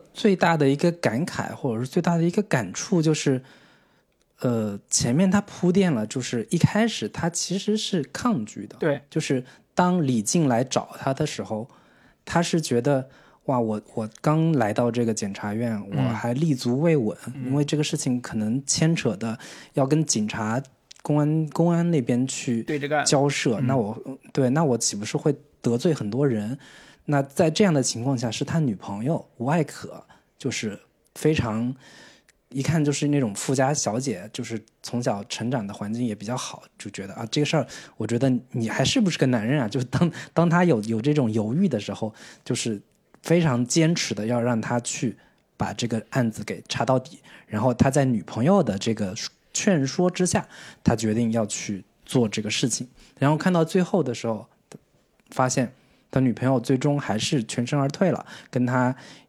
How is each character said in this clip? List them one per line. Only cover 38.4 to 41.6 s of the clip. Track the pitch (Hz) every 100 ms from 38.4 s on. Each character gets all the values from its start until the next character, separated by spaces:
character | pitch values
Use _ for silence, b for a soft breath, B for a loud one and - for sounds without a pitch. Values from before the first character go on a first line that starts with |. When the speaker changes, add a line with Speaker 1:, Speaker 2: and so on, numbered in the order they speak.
| -
Speaker 1:
你 | 120 110
还 | -
是 | 135 269
不 | 190
是 | -
个 | 139
男 | 120 110
人 | 147
啊？” | 110
就 | 135
是 | 127
当， | - 170 B B
当 | 160 170
他 | 175
有， | 180 117
有 | 107 110
这 | 139
种 | 151 113
犹 | 110 107
豫 | 151